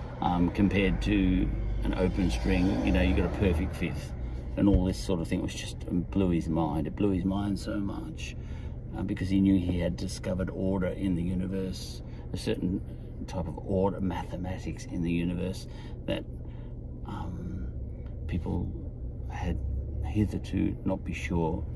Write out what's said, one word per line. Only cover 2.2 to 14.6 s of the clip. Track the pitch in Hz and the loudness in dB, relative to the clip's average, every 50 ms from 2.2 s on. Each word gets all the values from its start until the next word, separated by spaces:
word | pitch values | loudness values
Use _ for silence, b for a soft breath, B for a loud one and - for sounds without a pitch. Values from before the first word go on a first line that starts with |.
| 90 85 | 2 2
string, | - - - 95 95 92 90 98 - - - | 2 2 2 4 4 4 4 4 2 2 4
you | - | 4
know, | 92 92 | 4 6
you've | 92 92 90 95 | 6 4 4 4
got | 92 | 2
a | 85 - - | 2 2 2
perfect | 104 95 82 78 92 - - | 4 4 4 4 2 0 -2
fifth. | - 87 76 73 - - - - - B B B B B B - | -2 -2 -2 -2 -4 -6 -6 -6 -6 B B B B B B 0
And | - 101 101 | 4 6 6
all | 95 90 92 | 8 6 6
this | 95 92 - | 4 0 0
sort | - - 95 82 | 0 0 0 0
of | 85 90 | 0 0
thing | - - | -2 -2
was | - - - | -2 -2 -4
just, | - - - - - | -6 -6 -6 -8 -6
it | - - - 87 85 - | -4 -2 0 0 0 0
blew | - 98 98 90 | 2 2 4 4
his | 85 82 78 82 | 4 2 2 2
mind. | 80 80 80 76 73 78 73 | 0 0 0 0 0 0 -2
It | - - | -2 0
blew | - 104 101 | 2 2 2
his | 95 92 90 | 4 2 2
mind | 95 95 101 101 101 98 87 | 2 2 0 0 0 -2 -2
so | - - - | -2 -2 -2
much, | 104 98 98 - - - 311 - - - - - B B B B B B B B B B - - | -2 -2 -4 -4 -6 -6 -8 -8 -8 -8 -8 -8 B B B B B B B B B B -6 -4
uh, | - | -4
because | 95 95 101 - 95 92 | -2 -2 -2 0 0 4
he | 98 98 | 4 6
knew | 98 98 98 92 | 8 8 6 6
he | 87 90 90 87 | 4 2 2 2
had | 87 87 - | 2 0 0
discovered | - 95 92 - - - 101 92 92 92 - | -2 -4 -4 -4 -4 -2 -2 0 0 0 -2
order | - 98 95 92 95 95 90 90 | -2 0 0 2 2 2 2 0
in | 87 87 98 98 87 | 0 0 0 2 2
the | 85 | 2
universe, | 85 90 92 90 92 92 95 95 95 95 - - - - - - - B B B B B | 2 0 0 0 0 -2 -2 -2 -2 -2 -4 -6 -6 -8 -8 -8 -10 B B B B B
a | B | B
certain | - - 113 107 - - 90 95 - - B B B B B B B - | -2 0 0 0 0 0 0 0 -2 -4 B B B B B B B -8
type | - - 92 85 | -6 -4 -4 -4
of | 82 71 - | -4 -6 -6
order, | - 98 98 92 95 98 92 - | -2 0 2 4 4 4 2 0
mathematics | 95 92 87 90 82 - - 87 90 92 92 87 | -2 -2 -2 -2 -4 -6 -6 -6 -4 -4 -4 -4